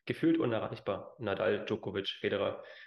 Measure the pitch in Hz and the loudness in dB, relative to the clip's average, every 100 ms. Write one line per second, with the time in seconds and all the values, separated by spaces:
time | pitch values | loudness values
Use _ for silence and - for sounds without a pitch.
0 | - - 160 165 120 110 110 113 - 92 | -6 2 4 4 4 0 -2 -4 -2 -2
1 | - - 107 95 - 104 - 107 - 98 | -4 -6 -2 2 4 2 0 -2 -2 -4
2 | 92 - 104 101 92 - - - | -4 -2 0 2 0 -2 -8 -16